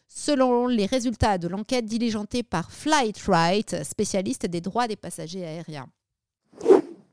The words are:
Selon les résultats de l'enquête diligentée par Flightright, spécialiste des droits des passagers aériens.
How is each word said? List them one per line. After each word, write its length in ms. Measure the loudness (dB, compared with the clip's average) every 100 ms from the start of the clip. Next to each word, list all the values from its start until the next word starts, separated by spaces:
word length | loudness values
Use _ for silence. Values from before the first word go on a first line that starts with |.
| _
Selon 540 | -6 0 4 4 4 2
les 200 | 2 2
résultats 500 | 0 -2 0 2 2
de 100 | -2
l'enquête 380 | -6 -2 -2 -2
diligentée 580 | -2 -2 -2 -4 -6
par 260 | -4 -4 -6
Flightright, 1160 | -6 2 2 2 -2 2 4 4 2 -2 -6 -6
spécialiste 600 | -4 -2 -2 -2 -4 -4
des 140 | -6
droits 300 | -4 -2 -2
des 80 | -6
passagers 480 | -10 -12 -12 -10 -10
aériens. 420 | -12 -12 -12 -14 _ _ _ _ _ _ 0 6 6 4 -10 _